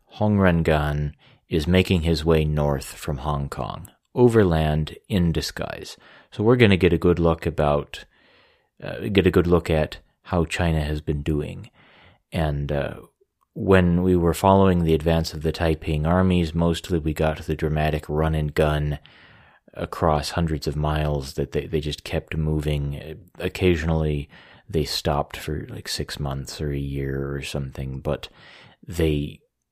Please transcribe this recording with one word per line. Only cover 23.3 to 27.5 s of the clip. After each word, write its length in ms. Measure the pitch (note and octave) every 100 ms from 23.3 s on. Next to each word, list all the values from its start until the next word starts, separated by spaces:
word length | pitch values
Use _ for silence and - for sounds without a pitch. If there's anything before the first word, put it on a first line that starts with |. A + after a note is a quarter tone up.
| -
Occasionally 880 | F2+ - F#2+ E2+ E2 D#2+ D#2 D2 C#2+ - - - _
they 160 | E2
stopped 540 | C#2+ - - D2 C#2+ -
for, 280 | - D#2 -
like, 180 | C2+ -
six 320 | - C#2+ -
months 400 | C#2+ C2+ C2+ -
or 100 | D2+
a 80 | C#2
year 560 | C#2 C#2 C2+ C2+ C#2
or 60 | C#2+
something, 600 | C#2